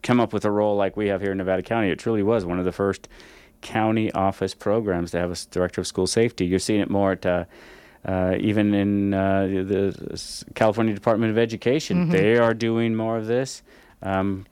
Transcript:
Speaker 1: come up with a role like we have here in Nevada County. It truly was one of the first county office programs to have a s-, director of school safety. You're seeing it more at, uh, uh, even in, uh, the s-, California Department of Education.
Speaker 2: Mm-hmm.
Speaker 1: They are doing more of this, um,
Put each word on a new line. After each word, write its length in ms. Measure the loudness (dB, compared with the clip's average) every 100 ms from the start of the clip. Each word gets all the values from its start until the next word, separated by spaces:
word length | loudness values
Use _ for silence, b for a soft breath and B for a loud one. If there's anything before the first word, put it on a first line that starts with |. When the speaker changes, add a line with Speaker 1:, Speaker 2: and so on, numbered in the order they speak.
Speaker 1:
come 180 | 0 2
up 120 | 2
with 100 | 0
a 60 | 0
role 260 | 2 2 2
like 200 | 0 0
we 100 | -2
have 140 | -2
here 100 | -2
in 60 | -2
Nevada 240 | 0 -2
County. 260 | 0 0 0
It 80 | 0
truly 240 | 0 0
was 220 | 2 2
one 140 | 0 -2
of 80 | -2
the 60 |
first 360 | 0 0 0 -6 B B B B B
county 520 | -4 0 2 2 0
office 420 | 0 0 0 -4
programs 560 | -4 -2 0 0 -2 -2
to 80 | -2
have 120 | -2
a 20 |
s-, 120 | -4 -6
director 340 | -2 -2 -2
of 60 | -4
school 180 | -2 0
safety. 400 | 2 0 0 0
You're 140 | 0
seeing 200 | 2 0
it 80 | 0
more 220 | 0 0
at, 160 | 0 0
uh, 180 | -2 -2 B B B B B
uh, 320 | -4 -2 0 0
even 340 | 0 2 2
in, 400 | 2 2 0 0
uh, 360 | 0 2 2 0
the 640 | -2 -2 0 0 -2 -10
s-, 320 | -12 -12 -14 -8
California 400 | 0 2 2 0
Department 380 | 0 0 2 2
of 60 | 2
Education. 640 | 0 0 0 0 0 0
Speaker 2:
Mm-hmm. 80 | 2
Speaker 1:
They 240 | 2 4 4
are 180 | 4
doing 400 | 2 0 0 0
more 220 | 0 -2 -2
of 100 | -2
this, 380 | -2 -2 -8 -18 b b b
um, 460 | -4 0 0 -2 -6